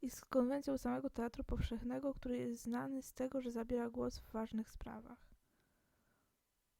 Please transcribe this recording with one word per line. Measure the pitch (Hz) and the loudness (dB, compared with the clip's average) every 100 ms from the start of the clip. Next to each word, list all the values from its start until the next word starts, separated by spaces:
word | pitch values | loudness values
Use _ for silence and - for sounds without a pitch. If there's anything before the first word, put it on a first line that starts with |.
i | 254 | -6
z | - | -6
konwencją | - 269 247 285 285 269 | 2 6 6 4 2 0
samego | 247 254 269 | 2 2 0
teatru | - 233 - | 0 -2 -2
powszechnego, | 262 240 - 226 240 262 277 | 0 2 2 0 -2 0 0
który | 262 254 247 | 0 0 0
jest | 247 233 | 0 -2
znany | 233 240 269 269 | -2 0 0 -2
z | - | -4
tego, | - 254 269 | -2 0 0
że | 247 | 0
zabiera | 233 226 247 233 | -2 0 0 0
głos | 240 247 - | 0 -2 -2
w | - | -6
ważnych | 220 220 220 220 | -4 -2 -2 -4
sprawach. | - 233 226 233 240 - - _ _ _ _ _ _ _ _ _ _ _ _ _ _ | -6 -8 -8 -12 -18 -20 -20 _ _ _ _ _ _ _ _ _ _ _ _ _ _